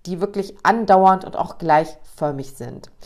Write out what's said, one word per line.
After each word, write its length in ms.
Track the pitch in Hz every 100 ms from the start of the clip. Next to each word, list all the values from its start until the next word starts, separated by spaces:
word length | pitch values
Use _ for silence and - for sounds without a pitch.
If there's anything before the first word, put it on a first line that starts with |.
| -
die 140 | 180
wirklich 380 | 202 202 196 -
andauernd 600 | - 226 208 190 190 190
und 140 | - -
auch 200 | 170 -
gleichförmig 1000 | 165 156 160 - - - 151 139 131 -
sind. 360 | 120 - - -